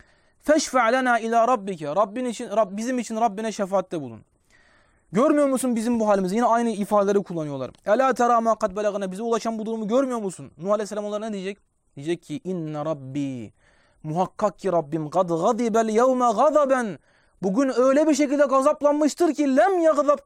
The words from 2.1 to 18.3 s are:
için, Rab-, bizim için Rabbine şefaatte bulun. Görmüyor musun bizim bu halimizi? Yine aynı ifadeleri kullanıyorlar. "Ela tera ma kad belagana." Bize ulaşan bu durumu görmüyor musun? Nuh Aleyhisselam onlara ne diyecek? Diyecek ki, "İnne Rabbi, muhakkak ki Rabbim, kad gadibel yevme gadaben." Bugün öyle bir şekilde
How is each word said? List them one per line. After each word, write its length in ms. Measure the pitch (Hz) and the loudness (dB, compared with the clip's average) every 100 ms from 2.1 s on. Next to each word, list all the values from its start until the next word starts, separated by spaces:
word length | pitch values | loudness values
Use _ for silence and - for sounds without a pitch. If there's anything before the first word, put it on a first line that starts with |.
| 233 | -2
için, 240 | 254 214 226 | -6 -6 -4
Rab-, 280 | 202 196 202 | -2 -2 -2
bizim 220 | 233 254 | -4 -4
için 180 | 220 220 | -4 -2
Rabbine 360 | 233 190 220 | -2 -2 -8
şefaatte 480 | 208 190 196 185 170 | -6 -2 -2 -2 -8
bulun. 200 | 131 110 _ _ _ _ _ _ _ _ - | -8 -14 _ _ _ _ _ _ _ _ -4
Görmüyor 360 | 185 302 294 285 | 2 4 4 2
musun 280 | 262 262 233 | 0 -2 -2
bizim 240 | 220 233 | -2 0
bu 80 | 214 | 2
halimizi? 260 | 202 180 | 2 2
Yine 120 | 220 240 | 0 2
aynı 240 | 233 233 | 2 0
ifadeleri 520 | 190 196 208 202 208 | -2 0 2 2 -2
kullanıyorlar. 480 | - 170 151 139 123 - | -4 -8 -8 -8 -10 -8
"Ela 300 | - 226 262 | -2 2 2
tera 260 | 247 240 233 | 2 2 2
ma 140 | 226 | 2
kad 220 | 220 214 190 | 0 -2 -2
belagana." 360 | 208 202 196 | -4 -2 -6
Bize 100 | 185 | -6
ulaşan 360 | 233 226 226 220 | -2 -2 -2 -6
bu 80 | 220 | -6
durumu 220 | 226 208 | -6 0
görmüyor 300 | 247 269 233 | 0 0 -2
musun? 320 | 196 - 135 - | -6 -10 -18 -10
Nuh 140 | 180 | -2
Aleyhisselam 320 | 208 202 214 | -2 -2 -6
onlara 240 | 208 208 220 | -6 -6 -6
ne 40 | |
diyecek? 260 | 202 185 202 _ _ _ - | -8 -8 -12 _ _ _ -12
Diyecek 260 | 147 175 | -6 -6
ki, 180 | - 147 | -6 -10
"İnne 400 | 180 180 156 151 | -6 -6 -6 -6
Rabbi, 680 | 151 151 131 143 139 127 101 _ _ _ _ _ | -6 -6 -6 -6 -4 -6 -12 _ _ _ _ _
muhakkak 560 | 156 165 180 - 208 - | -6 -2 -4 -2 -4 -2
ki 140 | 196 | 0
Rabbim, 380 | 170 143 160 151 | 0 -2 -6 -2
kad 180 | 165 180 | -2 0
gadibel 600 | 165 196 233 233 220 226 | 0 0 0 0 0 2
yevme 440 | 214 262 254 240 | 2 2 4 2
gadaben." 680 | 208 302 302 277 262 226 143 _ _ _ - | 4 4 4 2 0 -2 -8 _ _ _ -6
Bugün 300 | 190 196 269 226 | -2 0 0 4
öyle 320 | 262 269 311 | 4 4 4
bir 60 | |
şekilde 300 | 269 285 | 2 2